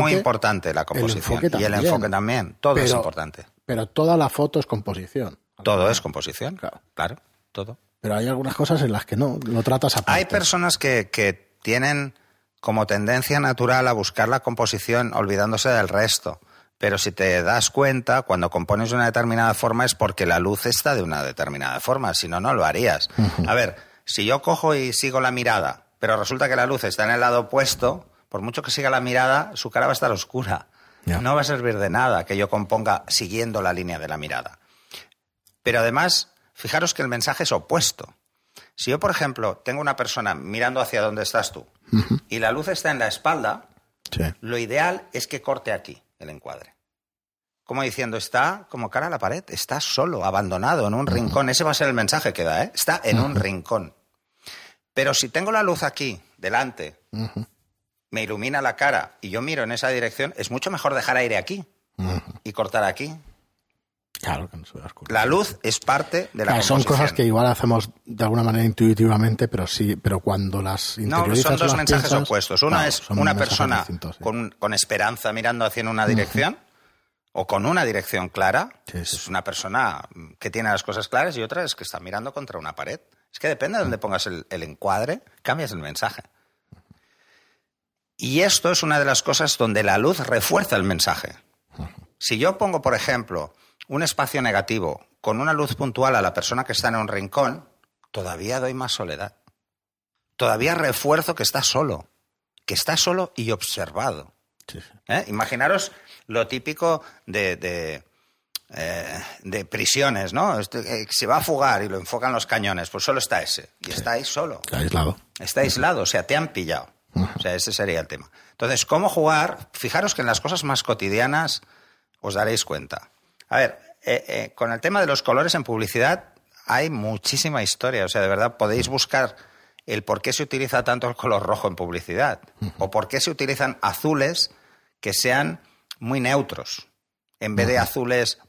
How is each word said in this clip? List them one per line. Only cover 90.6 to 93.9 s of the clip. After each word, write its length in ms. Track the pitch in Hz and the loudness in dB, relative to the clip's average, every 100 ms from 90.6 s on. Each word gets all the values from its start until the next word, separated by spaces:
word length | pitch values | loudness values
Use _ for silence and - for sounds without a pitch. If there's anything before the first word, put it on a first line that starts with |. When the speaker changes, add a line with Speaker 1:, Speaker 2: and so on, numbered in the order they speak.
| 196 101 | 2 2
Speaker 2:
el 80 | |
mensaje. 500 | 95 85 - 80 - - _ _ _ - | 2 2 0 0 -6 -12 _ _ _ -14
Speaker 1:
Ujú. 120 | 76 - - - | -14 -14 -20 -6
Speaker 2:
Si 200 | - 113 | -2 2
yo 180 | 165 190 | 2 2
pongo, 240 | 202 160 | 0 0
por 120 | 135 | 0
ejemplo, 580 | 113 - 123 113 87 73 _ _ - | 0 0 -2 -2 -6 -6 _ _ -20
un 140 | - | -6